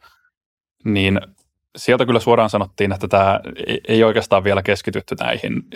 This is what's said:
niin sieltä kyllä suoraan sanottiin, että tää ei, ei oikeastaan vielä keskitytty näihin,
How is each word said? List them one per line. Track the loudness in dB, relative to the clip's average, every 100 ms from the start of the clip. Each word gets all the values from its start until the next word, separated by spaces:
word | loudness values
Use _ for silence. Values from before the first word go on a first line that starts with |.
| _ _ _ _ _ _ _ _
niin | -2 0 0 -2 -4 _ _ _ _ -6
sieltä | 0 2 2
kyllä | 2
suoraan | 4 2 2
sanottiin, | 0 -4 -4 -4
että | -4 0
tää | 2 2 0 -4 -12 -8
ei, | -6 0
ei | 4
oikeastaan | 4 2 2 2
vielä | 2 0
keskitytty | 0 -4 -4 -8 -8 -6
näihin, | -6 -6 -6 -8 -6